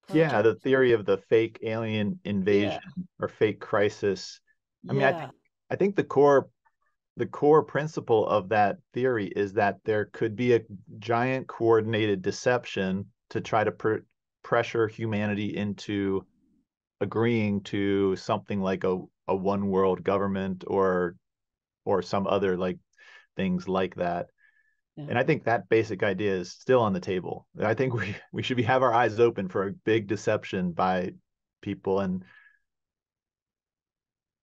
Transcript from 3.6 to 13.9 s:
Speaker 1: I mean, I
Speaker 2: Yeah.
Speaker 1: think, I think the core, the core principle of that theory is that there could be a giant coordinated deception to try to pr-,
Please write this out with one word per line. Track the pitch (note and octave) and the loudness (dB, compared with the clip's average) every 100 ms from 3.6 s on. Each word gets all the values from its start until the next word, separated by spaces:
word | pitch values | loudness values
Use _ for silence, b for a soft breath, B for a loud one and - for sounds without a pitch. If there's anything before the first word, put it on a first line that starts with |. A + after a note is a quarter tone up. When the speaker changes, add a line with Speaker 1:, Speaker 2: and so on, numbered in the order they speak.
| - G#2+ G#2 - G2+ F#2 - - _ _ _ _ F3+ | -4 0 0 0 -2 -2 -8 -18 _ _ _ _ -6
Speaker 1:
I | |
mean, | C3+ | 0
I | C3+ | 0
Speaker 2:
Yeah. | D#3+ | 0
Speaker 1:
think, | C3+ - _ _ _ | -8 -16 _ _ _
I | C3 | -2
think | G3 G3 | 0 0
the | |
core, | - C3+ C#3+ C#3 - _ _ _ _ _ _ - | 0 4 6 6 2 _ _ _ _ _ _ -8
the | A#2+ | -8
core | - D3 D3+ | 0 6 6
principle | D3 C#3 D#3 D#3 A#2+ A2 - | 4 -4 -4 -8 0 2 4
of | G#2 F#2 | 0 2
that | G#2+ G2+ F#2 _ | 2 2 -2 _
theory | B2 B2+ A#2 G2 | -4 -2 -2 -2
is | G2+ G2+ | -2 -2
that | G2+ G2+ G2 | 0 0 -2
there | - G#2+ G2 | -2 -2 -2
could | - A2+ G#2 | -4 -4 -2
be | B2 | 2
a | A#2 A2 G2 - A2 | 2 0 -14 -18 -14
giant | G#2 A#2 B2+ C3 A2+ | -4 -2 0 -4 -8
coordinated | - A2+ A2+ A2 A2 G#2+ G2 | -2 4 4 4 0 0 0
deception | G2 F#2 B2+ B2 - - F#2+ F#2+ G2+ _ _ | -2 -2 0 -2 -2 -4 -2 -4 -8 _ _
to | A2 | -8
try | - A2+ | -2 0
to | G#2+ | 0
pr-, | - A2 | -2 -2